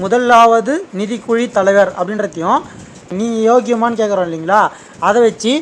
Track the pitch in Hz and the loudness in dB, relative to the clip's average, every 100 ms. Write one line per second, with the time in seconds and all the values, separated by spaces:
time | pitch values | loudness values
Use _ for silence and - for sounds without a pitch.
0 | 185 240 247 233 233 226 208 311 381 185 | -2 0 4 6 6 4 0 -4 -6 -8
1 | 202 226 - 233 240 208 190 196 196 - | -6 -8 -2 -2 0 0 2 2 2 -2
2 | 180 214 202 170 170 262 - - - - | -6 -4 -6 -6 -2 -2 -4 -20 -20 -20
3 | - 180 226 226 220 247 214 233 233 226 | -12 -8 -4 -2 2 2 0 -2 -2 -2
4 | 214 196 175 165 160 208 170 - - - | -2 -2 -4 -6 -2 0 0 -4 -20 -6
5 | 175 214 233 175 220 285 | 0 2 2 0 -2 -4